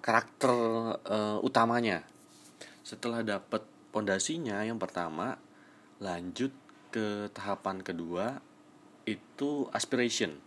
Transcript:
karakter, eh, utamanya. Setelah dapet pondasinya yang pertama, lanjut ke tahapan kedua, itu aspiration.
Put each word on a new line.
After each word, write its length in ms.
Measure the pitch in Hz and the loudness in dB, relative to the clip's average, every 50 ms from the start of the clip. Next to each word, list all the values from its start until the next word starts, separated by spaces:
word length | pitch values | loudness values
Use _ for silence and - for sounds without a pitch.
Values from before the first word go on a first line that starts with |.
karakter, 480 | - - 110 113 123 - - - - 127 123 120 117 113 113 113 113 113 - - - | 2 6 4 4 4 2 -6 2 4 4 4 6 4 2 2 0 0 -2 -4 -4 -2
eh, 320 | - 107 107 107 107 107 107 - | -2 0 0 2 0 0 0 0
utamanya. 560 | 135 135 120 113 113 120 120 117 110 95 82 - - - - - - - - - - - - - - - - | 4 6 6 6 6 4 4 4 2 0 0 -4 -10 -20 -20 -20 -20 -20 -20 -20 -20 -20 -20 -20 -20 -20 -20
Setelah 400 | - - - 98 - 120 117 117 | -16 -16 -12 -4 -4 -2 -2 0
dapet 400 | 110 110 101 95 - - - 107 - - - - - - - | 0 0 -2 -2 -2 -2 -4 -4 -4 -6 -20 -20 -20 -4 -2
pondasinya 720 | 110 107 98 95 95 - - 156 170 160 120 104 101 107 | -2 2 2 2 2 2 0 -2 -2 -2 -2 -2 -2 -2
yang 160 | 113 117 110 | -2 -2 -2
pertama, 560 | 95 90 - 90 87 82 78 80 95 127 - - - - - - - - - - - - - - | -4 -4 -2 -4 -4 -2 -2 -4 -4 -4 -4 -8 -12 -20 -20 -20 -20 -20 -20 -20 -20 -20 -16 -10
lanjut 500 | 98 95 87 87 87 90 90 - 127 135 135 - - - - - - - | -6 -6 -6 -4 -6 -8 -2 -2 -2 -2 -2 -8 -20 -20 -20 -20 -20 -6
ke 400 | - 113 110 104 104 104 104 101 | -4 -2 -2 0 -2 -4 -6 -6
tahapan 540 | - - - 101 98 95 - 98 95 95 92 | -8 -8 -2 -2 -2 -2 -2 -4 -4 -4 -6
kedua, 560 | - 90 85 85 82 87 87 98 117 135 139 - - - - - - - - - - - - - | -6 -6 -6 -4 -4 -2 -2 -2 -2 -4 -6 -12 -18 -20 -20 -20 -20 -20 -20 -20 -20 -20 -10 -6
itu 640 | - 107 - - - - - 139 143 147 143 131 - | -6 -6 -6 -6 -18 -6 -2 -2 0 2 0 -2 0
aspiration. 640 | - 110 - - - 123 123 117 110 - 113 85 73 71 - | 0 -4 -2 0 2 2 2 2 2 0 0 0 -2 -10 -16